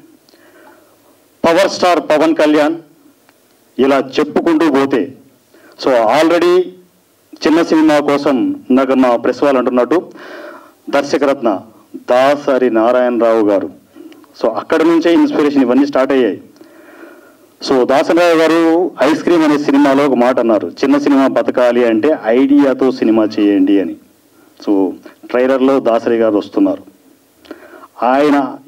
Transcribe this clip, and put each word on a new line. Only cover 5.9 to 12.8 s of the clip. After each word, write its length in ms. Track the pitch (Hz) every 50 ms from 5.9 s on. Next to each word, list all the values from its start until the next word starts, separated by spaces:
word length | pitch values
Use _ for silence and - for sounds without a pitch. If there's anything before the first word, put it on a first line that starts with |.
| 131 117 113 107 123 147 160 160 170 170 165 175 175 185 180 180 - - - _ _ _ _ _ _ _ _ _ - - - 143
చిన్న 160 | 147 165 165
సినిమా 360 | 160 170 156 156 156 151 147
కోసం 560 | 143 143 143 143 - 156 139 123 104 95 95 - - -
ఇందాక 220 | 127 131 135 127
మా 240 | 135 131 131 123 120
ప్రెస్ 280 | 117 120 127 123 - 147
వాళ్ళు 160 | 143 139 127
అంటున్నట్టు 520 | 120 127 123 123 120 120 151 175 - - - - - - - - - - - - - - _ _ _ -
దర్శకరత్న 720 | - 139 143 143 - 151 139 139 139 - 117 113 101 92 - - - - - _ -
దాసరి 760 | - - - 123 127 131 139 147 143 147 - 135 127 127 123
నారాయణరావు 760 | 110 113